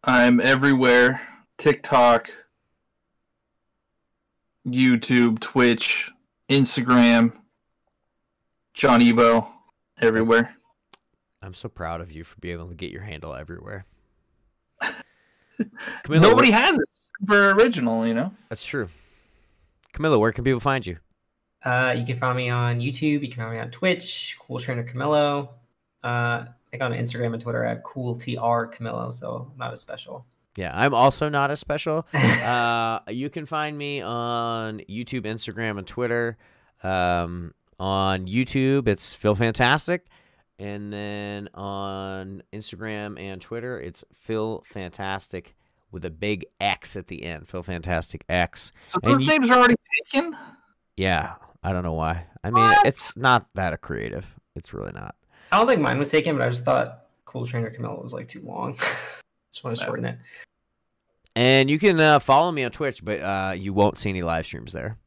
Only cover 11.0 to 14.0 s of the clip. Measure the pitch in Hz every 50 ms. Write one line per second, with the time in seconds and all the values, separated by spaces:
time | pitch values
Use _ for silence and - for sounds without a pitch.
11 | _ _ _ _ _ _ _ _ - 95 92 - - 113 _ - 87 80 85 85
12 | 85 87 76 78 85 - - - - 87 87 85 85 90 87 80 92 71 - 73
13 | 95 104 82 76 76 78 67 64 78 82 87 - - - 104 98 95 _ _ _